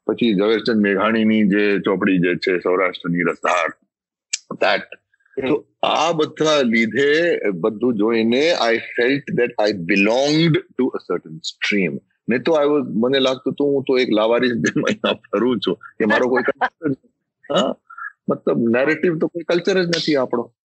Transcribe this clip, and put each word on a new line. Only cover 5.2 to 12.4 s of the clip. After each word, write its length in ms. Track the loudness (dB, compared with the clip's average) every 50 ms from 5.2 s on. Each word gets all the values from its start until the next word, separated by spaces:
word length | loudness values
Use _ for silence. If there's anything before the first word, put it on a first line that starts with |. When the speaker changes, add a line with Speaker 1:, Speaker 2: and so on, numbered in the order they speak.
| _ _ _ -6 -2
Speaker 2:
હમ. 60 | -2
Speaker 1:
તો 180 | -2 -2 -4 _ _ _ -2
આ 300 | 0 2 2 2 0 0
બધા 500 | 0 -2 -4 -2 -2 0 2 2 2 2
લીધે, 800 | 2 2 2 0 0 0 0 2 2 2 2 2 0 0 0 -2 -2
બધું 440 | -4 0 -2 -4 -2 0 -2 -2 0
જોઈને 580 | 0 0 0 2 2 2 2 2 2 2 2 2 2 2 0 0
I 40 |
felt 600 | 0 -2 -6 -4 -2 0 0 0 -2 -4 -6 -2 -2
that 120 | -2 -2 -2 -2 0
I 80 | 0 0
belonged 840 | -2 -2 -2 0 2 2 2 2 2 2 2 2 2 2 2 2
to 300 | 0 -2 -6 _ -2 -2
a 300 | -2 -2 -6 -6 -6 -6
certain 200 | -6 -6 -10 -18
stream. 640 | -14 -14 -14 -12 _ -4 -2 0 0 0 -2 -4 -6 -12 _ _ _ _ -2
નહીં 100 | -2 0